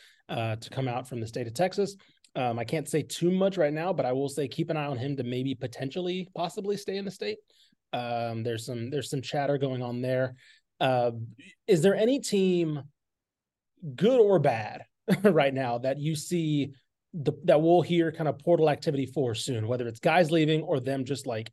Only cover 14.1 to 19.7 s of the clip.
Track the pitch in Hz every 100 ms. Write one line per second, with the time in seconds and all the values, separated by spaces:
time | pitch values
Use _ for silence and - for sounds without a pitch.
14.1 | 262 208 185 135 113 107 - - _ -
15.1 | 190 208 160 139 135 127 120 131 143 147
16.1 | 156 - 175 160 147 127 - _ _ _
17.1 | 175 131 123 180 151 165 175 160 175 165
18.1 | 151 151 - - 165 156 147 165 139 131
19.1 | 160 123 113 - 117 110